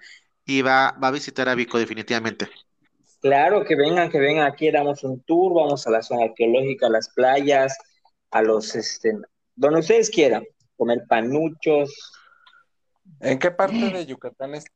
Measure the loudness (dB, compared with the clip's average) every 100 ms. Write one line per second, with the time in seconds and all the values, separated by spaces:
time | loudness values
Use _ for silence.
0 | -12 -20 _ _ -2 0 4 4 2 0
1 | -2 -2 -6 -4 -2 0 0 -2 -2 -6
2 | -4 -4 -4 -6 -10 -12 _ _ _ _
3 | _ _ 2 4 4 2 0 0 2 2
4 | 0 0 0 2 0 0 0 0 0 -4
5 | -8 -10 -2 2 2 2 2 -2 -2 -2
6 | -2 -2 -2 0 2 2 0 -2 0 0
7 | -2 0 2 2 2 2 0 -4 -16 _
8 | _ _ _ 0 2 2 -2 -8 -8 -4
9 | -4 -4 -8 _ _ -2 2 2 2 2
10 | 2 2 2 2 -4 _ _ -6 -2 -2
11 | 0 -2 0 -2 -4 -4 0 0 0 -8
12 | -20 -20 _ _ _ _ _ _ _ _
13 | _ -8 -4 -2 -2 0 -2 0 -4 -4
14 | -10 -12 -14 -12 -12 -12 -18